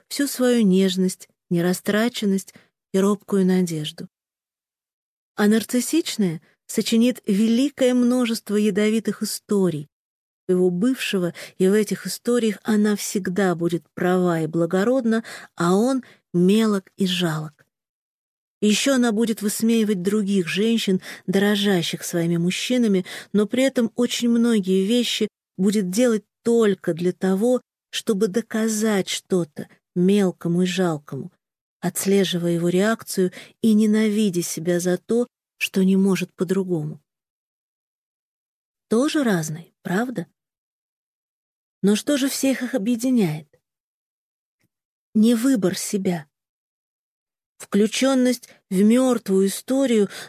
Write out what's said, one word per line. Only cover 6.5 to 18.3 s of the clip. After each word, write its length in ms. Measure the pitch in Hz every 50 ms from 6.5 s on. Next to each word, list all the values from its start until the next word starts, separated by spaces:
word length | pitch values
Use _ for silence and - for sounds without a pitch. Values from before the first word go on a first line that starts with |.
| _ _ _
сочинит 560 | - - - 214 - 233 226 233 247 247 - _
великое 680 | - 202 190 226 226 233 233 269 285 - - 262 247 254
множество 640 | 247 247 240 247 254 247 220 226 - - - 202
ядовитых 640 | 208 208 214 185 208 208 214 220 226 208 220 196 -
историй 680 | 214 - - - - - 208 202 190 175 160 143 147 - _ _ _ _ _ _ _ _ _ _ _ -
его 200 | 185 180 180 185
бывшего, 640 | 175 175 208 254 262 - - - - 190 175 170 - - - - _ _
и 100 | 185 190
в 40 |
этих 340 | 202 214 208 - 190 - -
историях 520 | 185 - - - 240 240 240 226 220 196 -
она 340 | _ - 220 208 208 214 208
всегда 580 | 196 - - - 208 185 196 180 202 202 180 175
будет 300 | 165 170 170 170 160 - _ _
права 480 | - 180 180 185 185 180 175 165 165
и 40 | 160
благородна, 760 | 156 165 165 170 165 180 185 196 233 254 269 233 226 220 226 226 - - - - - _
а 180 | - 170 170 185
он 280 | 196 226 262 269 262 247 - - _ _ _ -
мелок 580 | 175 175 185 202 220 226 214 208 190 - _ _
и 100 | - 196
жалок. 600 | 180 180 180 180 165 156 156 156 156 - _ _ _ _ _ _ _ _ _ _ _ _ _ _ _